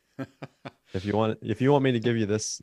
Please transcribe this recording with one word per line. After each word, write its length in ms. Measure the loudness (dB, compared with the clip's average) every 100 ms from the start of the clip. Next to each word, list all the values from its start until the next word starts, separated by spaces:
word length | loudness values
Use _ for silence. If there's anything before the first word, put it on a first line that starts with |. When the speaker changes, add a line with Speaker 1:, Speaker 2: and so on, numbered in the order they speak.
| _ -16
Speaker 1:
<laughs> 60 | -16 -16 -20 _ -20 _ _
Speaker 2:
If 120 | -8 -2
you 80 |
want, 260 | 0 0 -2
if 180 | -4 0
you 120 | 4
want 120 | 4
me 80 | 4
to 60 | 2
give 180 | 0 0
you 100 | 0
this, 340 | -2 -4 -10